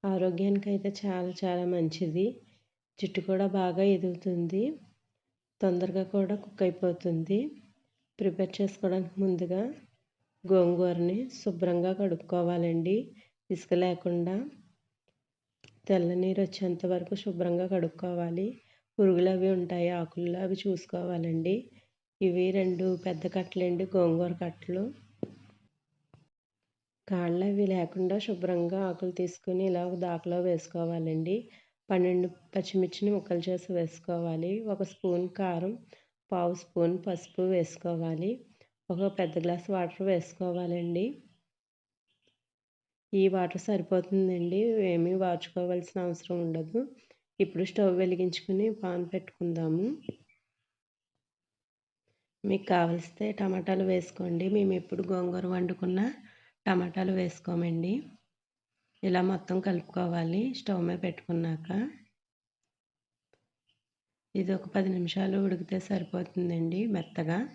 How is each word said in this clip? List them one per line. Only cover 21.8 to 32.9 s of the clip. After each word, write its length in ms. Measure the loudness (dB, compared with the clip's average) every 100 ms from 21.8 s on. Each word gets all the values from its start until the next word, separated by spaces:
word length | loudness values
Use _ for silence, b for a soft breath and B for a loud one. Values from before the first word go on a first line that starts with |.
| b _ _ _ 2
ఇవి 180 | 4 2 4
రెండు 280 | 2 2 0 0 -2
పెద్ద 180 | -4 -2 -2
కట్టలండి, 480 | -4 -2 0 0 0 4
గోంగూర 360 | 4 4 0 -2
కట్టలు. 420 | -6 -8 -6 -4 -4 -8 -20 _ -12 -12 -20 -20 _ _ _ _ _ -20 _ _ _ _ _ _ _ _ -4
కాళ్ళు 340 | -2 0 0 0
అవి 180 | 2 2
లేకుండా 440 | 2 0 -2 0 0
శుభ్రంగా 540 | -2 -4 0 0 0 0 -2
ఆకులు 240 | -2 -6 -2
తీసుకుని 440 | -4 -4 -4 0 0
ఇలా 140 | 0 -2
ఒక 80 | -2
దాకలో 360 | -2 -2 -2 0 2
వేసుకోవాలండి. 920 | 0 -2 -4 -2 -2 -2 0 0 -2 -4 B B B _
పన్నెండు 380 | 2 4 4 0 -4 _
పచ్చిమిర్చిని 560 | -4 -2 0 0